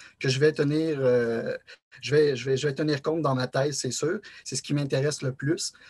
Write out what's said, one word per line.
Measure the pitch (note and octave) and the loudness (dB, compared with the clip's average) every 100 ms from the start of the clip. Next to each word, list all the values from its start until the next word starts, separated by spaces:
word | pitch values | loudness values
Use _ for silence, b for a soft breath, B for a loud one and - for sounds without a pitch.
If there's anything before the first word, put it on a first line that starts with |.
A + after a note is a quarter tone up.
| B B | B B
que | C#3 | -2
je | C3 | 4
vais | D3+ | 4
tenir, | D3+ C#3+ D3+ D#3+ C#3+ | 4 2 2 0 2
euh, | B2+ B2 A#2 A2+ A2 - - B _ - | 4 4 2 -2 -4 -6 -10 B _ -12
je | A#2 | 0
vais, | D3 D3 B2+ | 4 4 2
je | B2+ | 0
vais, | C3+ | 0
je | D3 | 0
vais | |
tenir | C3+ D3+ C#3 | 0 0 0
compte | D#3 D#3+ | 0 0
dans | D3 | 0
ma | C3 B2+ | 0 0
thèse, | C#3 C#3+ C#3 | 0 0 -2
c'est | C3 | -4
sûr. | A#2+ D3 - B B | -2 -2 -4 B B
C'est | B | B
ce | C3 | -8
qui | - | -4
m'intéresse | C#3+ C#3 C3+ C#3+ C#3+ | -2 0 0 0 -2
le | C3+ | -4
plus. | B2+ C#3 F#3+ - B | -4 -2 -2 -4 B